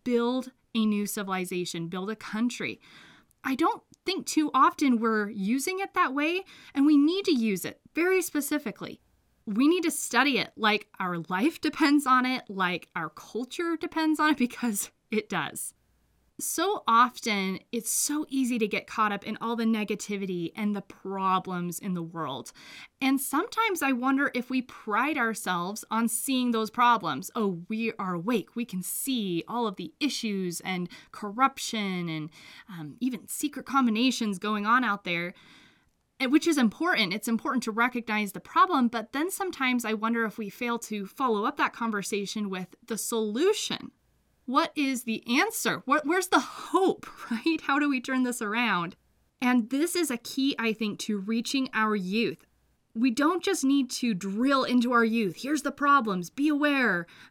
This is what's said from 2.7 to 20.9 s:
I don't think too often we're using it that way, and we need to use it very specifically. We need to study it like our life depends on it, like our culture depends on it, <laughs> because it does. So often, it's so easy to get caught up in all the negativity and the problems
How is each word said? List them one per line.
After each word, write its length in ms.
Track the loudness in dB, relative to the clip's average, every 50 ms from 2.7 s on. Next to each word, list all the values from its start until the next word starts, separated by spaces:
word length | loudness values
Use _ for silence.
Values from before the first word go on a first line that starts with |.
| -8 -10 _ -20 -20 -20 -20 -20 -20 -20 _ _ _ _ -4
I 100 | -4 0
don't 300 | 2 2 0 0 -2 _ _ -20 _ -6
think 200 | -4 -4 -4 -4
too 240 | 0 0 2 2 2 4
often 460 | 6 6 6 6 4 2 2 4 4
we're 300 | 2 2 2 2 0 -2
using 500 | -4 -4 -2 0 0 0 0 -2 -4 -4
it 140 | -6 -4 0
that 200 | 0 0 2 2
way, 300 | 0 0 0 0 -2 -4 -8 -18 -20 -20 -6 0
and 120 | 4 6
we 120 | 8 8 8
need 280 | 6 6 4 2 2
to 100 | 2 2
use 300 | 4 4 2 0 0 -2
it 160 | -8 -10 _ _ -8 -2
very 280 | 0 2 4 4 2
specifically. 800 | 2 0 -2 -2 -2 0 -2 -2 -2 -4 -8 -8 -12 -12 -12 -14 _ _ _ _ _ _ _ _ -8
We 220 | -4 0 4 4 4
need 160 | 4 4 2
to 80 | 0
study 480 | -2 -2 -6 0 2 2 4 4 2 0
it 140 | -2 -4 _
like 320 | 0 2 2 2 2 -2 _ _ -6
our 180 | -4 -4 -4 -4 -4 -4
life 300 | -2 2 2 0 0 0
depends 480 | -4 -4 0 2 4 4 4 4 4 4
on 180 | 4 4 4
it, 180 | 2 -2 -4 -6 -8
like 400 | -4 -2 0 0 0 -2 -6 _ -8
our 140 | -6 -6 -6
culture 680 | -8 -12 -20 -10 -6 -6 -6 -6 -6 -6 -4 -4 -2
depends 440 | -4 -6 -6 -2 0 2 2 2 2
on 120 | 4 2
it, 60 | 4 2
<laughs> 20 |
because 500 | 2 -2 0 -2 -2 -2 -2 -2 -4 -8 _ _ _ -4
it 160 | -4 -4 -2 -2
does. 440 | -4 -4 -4 -4 -6 -10 -10 -10 -12 _ _ _ _ _ _ _ _ _ _ _ _ -10
So 420 | -8 -6 -2 -2 0 0 -2 -2 0 4
often, 720 | 6 6 6 4 2 -6 -4 -2 -2 0 0 -2 -2 -4 -8 -6
it's 200 | -6 -6 -4 -2
so 340 | -2 0 0 0 -2 -4 -4 -2
easy 300 | -2 0 0 0 2 0
to 100 | 0 0
get 200 | -2 -4 -6 -6
caught 240 | -2 0 0 0
up 120 | 0 -2 -6 -8
in 100 | -8 -6
all 160 | -4 -4 -2
the 80 | 0 2
negativity 880 | 2 2 0 0 -2 -4 -6 -4 -6 -6 -4 -4 -4 -4 -4 -4 -6 -6
and 200 | -4 -2 -2 -2
the 60 | -4
problems 960 | -6 _